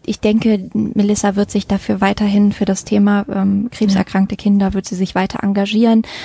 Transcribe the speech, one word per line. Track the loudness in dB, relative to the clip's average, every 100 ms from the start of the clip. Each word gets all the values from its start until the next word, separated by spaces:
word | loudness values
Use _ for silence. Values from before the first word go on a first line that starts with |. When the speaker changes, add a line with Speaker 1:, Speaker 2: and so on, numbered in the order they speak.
| -8
Speaker 1:
ich | -2
denke, | 0 2 2 0 -2
Melissa | -4 -2 0 0 0 0 0
wird | -2
sich | -2 -2
dafür | -4 -2 0
weiterhin | 0 0 2 4 2
für | 2
das | -2 -2 0
Thema, | 2 2 2 -2
ähm, | -2 0 0 -2
krebserkrankte | -2 0 0 0 -2 -2 -2
Speaker 2:
Ja. |
Speaker 1:
Kinder | 0 2 2
wird | -2 -4
sie | -4
sich | -2
weiter | -2 -4 -2
engagieren. | -2 0 0 2 4 4 0 -8